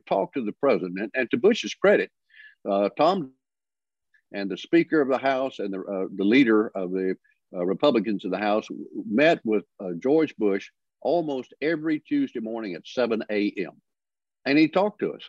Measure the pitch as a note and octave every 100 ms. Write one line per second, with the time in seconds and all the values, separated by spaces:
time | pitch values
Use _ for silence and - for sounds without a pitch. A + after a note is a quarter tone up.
0 | - G3 F#3 C#3+ G#2+ - C#3 G2+ F2+ F2+
1 | A2 C3 B2 B2+ F#3 A#3+ G#2+ - F#3+ F3
2 | F#2 _ _ - - _ - G2 G2+ -
3 | D3+ G3 C3+ _ _ _ _ _ _ _
4 | _ _ _ G2+ G2 F#2 - E3+ E3+ D#3
5 | C3 B2+ C3 C3 C3+ - G2+ F#2+ - G2
6 | F#2+ F#2+ G2 B2+ B2+ G#2+ A2 - F2+ F#2
7 | F#2+ F2+ _ _ _ F#2 F2+ F2+ D3 A#2
8 | G2+ G2+ F#2+ F#2 G#2 G#2+ - - - -
9 | G2+ A2 D#3 E3+ A2+ G#2+ - - G2 E2+
10 | B2+ D#3+ D3+ - G#2 G2 - _ _ _
11 | - E3+ D#3 C3+ A#2+ - D3 E3 D#3+ D3+
12 | - D3 C3 B2 A2 A2+ G#2+ E2 - -
13 | A#2+ A2 - G#2+ G#2 - E2+ - _ _
14 | _ _ _ _ B2+ C#3+ D#3 F#3 G#3 -
15 | E2+ -